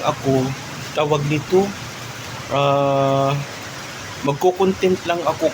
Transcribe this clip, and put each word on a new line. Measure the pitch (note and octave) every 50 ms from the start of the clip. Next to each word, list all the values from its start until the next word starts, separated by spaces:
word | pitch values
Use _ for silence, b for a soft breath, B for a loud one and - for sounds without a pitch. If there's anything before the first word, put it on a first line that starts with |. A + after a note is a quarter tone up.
| -
ako, | D3 D3 - - C3+ C3+ C3 C3 C3 C3+ - - - - - - - -
tawag | D3+ D#3 D3 D#3 D3 C#3+
nito, | D3 D#3 D3+ - - F#3 F#3 G3 G3+ G3 - - - - - - - - - - - - - - - -
ah, | C#3 C#3+ C#3+ C#3 C#3 C#3 C#3 C#3 C3+ C3+ C#3 C3+ C#3 C#3 C3+ C#3+ C#3+ C#3+ - - - - - - - - - - - - - - - -
magko-content | C#3+ C#3+ C#3+ - F#3 F3+ - F#3+ F#3 F#3+ - - F#3 F#3 F#3 - E3+
lang | E3+ F3 D#3+
ako | C#3+ D#3 - E3 D3+